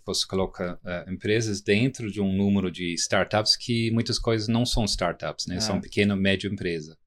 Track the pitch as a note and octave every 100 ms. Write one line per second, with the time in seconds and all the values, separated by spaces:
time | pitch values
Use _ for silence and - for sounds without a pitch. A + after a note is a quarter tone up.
0 | - G#2+ - F#2+ F#2 - F2+ E2+ F2+ F2
1 | F#2 F2+ G#2 A2+ A2 G2+ - G#2 C3 B2
2 | A2 G#2 G2 F#2+ G2+ G2 F#2 D#2+ F2 E2
3 | - G2+ F2+ G#2+ G#2+ - - A#2 A2+ A2+
4 | A#2 A2+ A#2+ A2+ G#2 A2+ B2 B2 G2+ -
5 | F2+ - D#2 - - F2+ D2+ F#2 - G#2
6 | G2+ G2 F#2+ F#2+ G2 G2 F2+ E2 D#2 D#2+